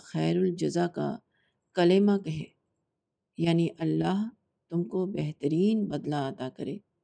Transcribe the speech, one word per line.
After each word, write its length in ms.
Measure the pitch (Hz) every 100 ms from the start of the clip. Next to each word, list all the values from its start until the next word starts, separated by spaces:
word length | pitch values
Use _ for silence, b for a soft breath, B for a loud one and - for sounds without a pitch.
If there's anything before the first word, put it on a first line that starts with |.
خیر 340 | - 165 160 170
الجزا 500 | 185 170 156 156 175
کا 300 | 170 147 - _ _ _ _ _
کلمہ 440 | - 175 190 202 196
کہے، 260 | 185 156 - _ _ _ _ _ _ _ _ -
یعنی 320 | 165 165 165 -
اللہ 500 | 160 156 165 190 220 - _ _ _
تم 140 | 170
کو 220 | 175 185 185
بہترین 800 | 175 151 151 143 156 196 220 202
بدلہ 400 | 147 143 147 135
عطا 200 | - 131
کرے۔ 300 | - 131 143 - _